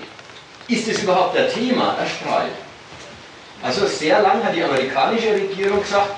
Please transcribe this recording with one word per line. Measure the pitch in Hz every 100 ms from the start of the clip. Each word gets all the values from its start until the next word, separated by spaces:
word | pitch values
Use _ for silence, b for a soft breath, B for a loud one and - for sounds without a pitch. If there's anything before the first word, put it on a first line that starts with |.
| - - - - - - -
ist | 220 220
es | 180
überhaupt | 208 180 165 135
ein | -
Thema, | - 247 123 - -
der | -
Streit? | - - - - - - - - - - - - - - -
Also | - 196 190
sehr | - 156 156
lang | 185 -
hat | 202 165
die |
amerikanische | - - - - 160 226 220
Regierung | 196 190 190 196 202
gesagt, | - 202 202